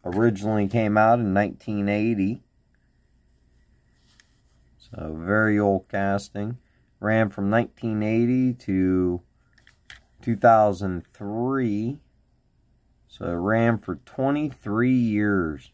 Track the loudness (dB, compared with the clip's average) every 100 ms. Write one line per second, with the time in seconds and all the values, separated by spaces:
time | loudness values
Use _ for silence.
0 | -6 2 2 2 -2 0 0 0 2 4
1 | 4 4 2 0 0 -4 -8 -4 -2 0
2 | 0 0 -2 -4 _ _ _ _ _ _
3 | _ _ _ _ _ _ _ _ _ _
4 | _ _ _ _ _ _ _ _ -20 -14
5 | -10 -8 0 2 2 2 2 0 -2 -4
6 | -2 -2 -4 -10 -8 -10 _ _ _ -8
7 | -2 0 0 -2 0 0 0 _ -6 -2
8 | 0 0 2 2 0 -2 -4 0 2 2
9 | 0 -2 -8 _ _ _ _ _ -20 -20
10 | _ _ -4 2 6 6 4 0 -4 -6
11 | -10 -14 -10 -6 -4 -2 -4 -4 -6 -10
12 | _ _ _ _ _ _ _ _ _ _
13 | _ -12 -8 -4 0 2 2 0 -4 -10
14 | -10 -4 -2 -2 -4 -8 -6 0 2 2
15 | 0 0 0 0 0 -6 -14